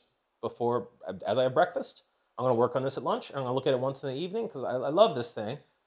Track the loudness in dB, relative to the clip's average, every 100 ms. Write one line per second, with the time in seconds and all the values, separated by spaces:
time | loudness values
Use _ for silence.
0 | _ _ _ _ -8 -2 0 0 -4 _
1 | -12 -6 0 2 4 4 2 0 -8 -10
2 | -18 _ _ -2 2 4 4 2 -2 -2
3 | -2 -2 -4 -6 -2 0 2 2 0 -4
4 | -6 -6 -6 -6 -6 -6 -4 -2 0 6
5 | 6 4 -4 -6 -6 -6 _ _